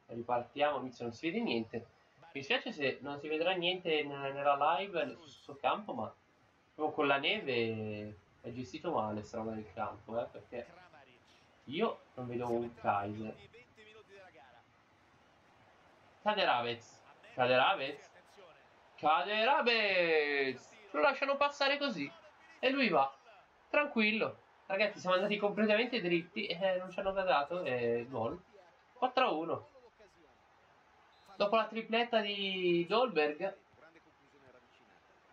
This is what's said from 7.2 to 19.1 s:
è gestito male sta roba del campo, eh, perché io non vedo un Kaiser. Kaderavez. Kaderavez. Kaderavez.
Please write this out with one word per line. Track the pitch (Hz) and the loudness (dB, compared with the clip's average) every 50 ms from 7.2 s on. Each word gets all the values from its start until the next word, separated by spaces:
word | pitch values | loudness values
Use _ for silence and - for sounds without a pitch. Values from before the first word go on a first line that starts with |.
| 143 175 208 214 175 139 123 117 113 113 110 110 110 107 107 104 104 107 104 - - _ _ _ | 2 0 0 0 -2 0 0 0 0 0 0 -4 -4 -6 -6 -8 -8 -10 -12 -16 -20 _ _ _
è | - 117 120 | -14 -12 -10
gestito | 127 127 127 - 151 - 175 | -10 -10 -10 -12 -8 -4 -2
male | 151 117 107 107 104 107 | 0 0 0 -2 -4 -6
sta | 104 - - 113 | -8 -8 -8 -6
roba | 110 113 | -6 -6
del | 113 107 107 - - | -6 -8 -10 -10 -8
campo, | 117 107 98 107 107 - - 113 117 | -6 -6 -6 -8 -10 -12 -8 -6 -6
eh, | 120 | -6
perché | - - 113 - - 123 117 117 - 170 175 185 175 - 147 139 127 123 - _ _ - - _ _ _ _ _ | -6 -10 -16 -16 -12 -12 -12 -12 -12 -16 -20 -20 -20 -20 -20 -20 -20 -20 -20 _ _ -20 -20 _ _ _ _ _
io | 117 139 175 226 - - - - - - | -8 -2 0 0 0 -2 -4 -10 -14 -12
non | 131 127 120 | -10 -8 -6
vedo | 120 120 123 120 | -4 -4 -2 -2
un | 117 117 120 117 - | -2 -2 -2 -4 -8
Kaiser. | - - 113 104 101 101 107 104 110 110 107 - - - - - - - - _ 220 214 214 214 220 202 - 196 196 190 180 165 156 135 127 120 117 - _ _ _ _ _ _ _ _ _ _ _ _ _ _ _ _ _ _ _ - - - - - - - - - - _ _ | -4 0 0 0 0 0 -4 -6 -6 -8 -10 -10 -12 -18 -20 -20 -20 -20 -20 _ -20 -20 -20 -20 -20 -20 -20 -20 -20 -20 -20 -20 -20 -20 -20 -20 -20 -20 _ _ _ _ _ _ _ _ _ _ _ _ _ _ _ _ _ _ _ -20 -20 -20 -20 -20 -20 -20 -20 -20 -20 _ _
Kaderavez. | - 208 208 196 180 156 131 120 117 120 117 117 - - - - - - - - - - - | -2 0 2 2 4 4 4 2 2 -2 -4 -6 -8 -16 -20 -20 -20 -20 -20 -20 -20 -10 -2
Kaderavez. | 131 123 120 127 127 135 175 196 160 135 143 147 - - - - - - - - - 185 165 - - - - - - - - - - | 0 2 4 6 6 6 4 4 2 -2 -6 -8 -10 -16 -20 -20 -20 -20 -20 -20 -20 -20 -20 -20 -20 -20 -20 -20 -20 -20 -20 -10 -2
Kaderavez. | 165 151 | 2 4